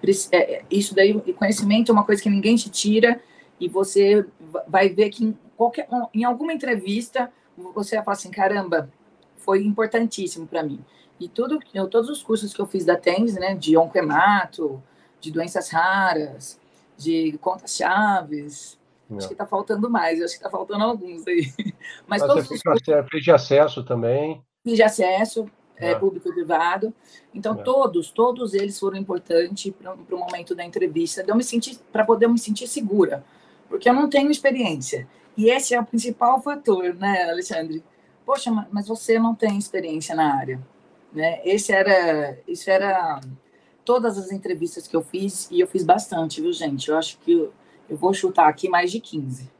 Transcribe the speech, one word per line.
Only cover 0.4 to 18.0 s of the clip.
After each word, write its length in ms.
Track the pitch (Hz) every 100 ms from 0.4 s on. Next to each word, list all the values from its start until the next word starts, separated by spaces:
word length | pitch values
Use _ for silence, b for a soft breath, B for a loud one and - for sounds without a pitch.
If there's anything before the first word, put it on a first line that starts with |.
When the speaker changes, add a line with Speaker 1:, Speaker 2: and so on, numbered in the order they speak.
| 156 -
Speaker 1:
é, 80 | -
isso 240 | 202 202
daí, 260 | 196 196 214 -
conhecimento 580 | - 202 214 202 214 233
é 20 |
uma 120 | 214
coisa 180 | 208 202
que 80 | 214
ninguém 240 | 202 202
te 160 | 233 -
tira, 500 | - 208 214 233 240 B B B _
e 100 | 175
você 560 | 180 190 202 202 208 190 _
va-, 240 | 160 - -
vai 200 | 190 196
ver 220 | 180 208
que 140 | 208
em 120 | 220 214 - -
qualquer, 320 | 233 233 - 247 233
em 100 | 220
alguma 280 | 247 247 311
entrevista, 800 | 320 262 226 185 208 233 262 247 b b - 180
você 220 | 208 202 220
vai 80 |
falar 120 | 214 196
assim, 140 | 185
"Caramba, 580 | 175 190 208 185 165 135 _ _ _ _ _
foi 260 | - 196
importantíssimo 840 | 208 208 220 226 226 - 180 165 160
pra 160 | 170
mim." 160 | 156 - - b b _
E 100 | 175
tudo, 300 | - 254 302 -
eu, 120 | 190 190
todos 200 | 233 233
os 140 | 294
cursos 320 | - 220 208
que 60 | -
eu 60 | 202
fiz 180 | 196
da 120 | 170 175
tens, 380 | - 180 233
né, 200 | 190 180
de 220 | 185 151 160
oncohemato, 1040 | 165 185 160 147 190 202 - - 156 135 b b b b
de 100 | 160
doenças 380 | 160 170 185 175
raras, 920 | 165 180 196 190 160 147 127 - - b b b _
de 400 | 147 165 160 151
contas 380 | 190 190 - -
chaves, 1000 | 180 190